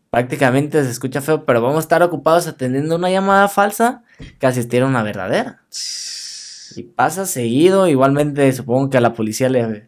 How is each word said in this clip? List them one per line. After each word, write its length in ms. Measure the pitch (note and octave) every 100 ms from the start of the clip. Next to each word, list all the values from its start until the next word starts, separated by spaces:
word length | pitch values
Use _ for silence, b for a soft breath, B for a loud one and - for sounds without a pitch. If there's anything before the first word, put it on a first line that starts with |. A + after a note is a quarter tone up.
| _
prácticamente 760 | A#2+ B2 C#3+ C3+ B2+ D3 D3+
se 60 | C3+
escucha 300 | A2+ C3+ C#3+
feo, 240 | C#3 D#3 D3+
pero 160 | A#2+
vamos 160 | A#2 D#3
a 40 |
estar 220 | D#3 E3
ocupados 440 | F3 D#3 D3 E3 E3+
atendiendo 500 | - B2+ C3 D3+ E3
una 120 | F3+
llamada 380 | F#3+ G3 G3 G3+
falsa 560 | G3+ G3+ - A#3 B3 B B B -
que 60 | C3
asistir 340 | B2+ A#2+ B2
a 40 | C3
una 160 | C3
verdadera. 580 | G#2+ G2+ F#2+ D#3 B3 - _ B B B B B B B B B B -
Y 80 |
pasa 420 | - - B2+ F3 F#3+
seguido, 600 | C#3 A#2 B2 F3 F#3+ F#3
igualmente 640 | C#3 C3+ C#3+ D3 C#3+ C#3
supongo 360 | B2+ - A#2+ C#3
que 80 | C3+
a 40 |
la 120 | A#2
policía 360 | A2+ A2 G#2+ B2+
le, 380 | C3 A#2 G#2